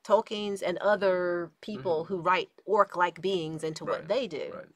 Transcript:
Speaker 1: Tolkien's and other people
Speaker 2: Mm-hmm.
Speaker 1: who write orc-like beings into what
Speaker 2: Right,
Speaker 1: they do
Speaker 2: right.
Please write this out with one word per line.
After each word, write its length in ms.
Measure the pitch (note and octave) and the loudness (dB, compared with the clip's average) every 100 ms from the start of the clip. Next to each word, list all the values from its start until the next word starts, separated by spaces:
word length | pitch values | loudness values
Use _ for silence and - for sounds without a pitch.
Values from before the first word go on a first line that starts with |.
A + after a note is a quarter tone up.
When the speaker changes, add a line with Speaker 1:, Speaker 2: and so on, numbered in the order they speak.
Speaker 1:
Tolkien's 580 | - G#3+ - G#3 G#3 G3 | 2 2 2 -4 -4 -2
and 160 | F3+ F#3 | -2 0
other 720 | G3 G#3 G3 F3+ F3+ F3 E3 - | 2 4 4 2 0 -2 -6 -12
people 440 | - G#3+ F3 D#3+ | -12 -6 0 0
Speaker 2:
Mm-hmm. 100 | E3 | 0
Speaker 1:
who 60 | F#3 | -2
write 280 | E3 F3+ - _ | 2 2 0 _
orc-like 560 | - G#3 G3 F3 F3+ E3+ | 0 4 4 4 0 0
beings 440 | F#3 F#3 D#3 D#3 | -2 0 -2 -4
into 200 | D#3+ D#3 | -6 -6
what 160 | D#3+ - | -4 -4
Speaker 2:
Right, 80 | - | 0
Speaker 1:
they 180 | A#3 A3+ | 0 -2
do 240 | C#3+ D2+ | -6 -8
Speaker 2:
right. 120 | E2 - | -10 -16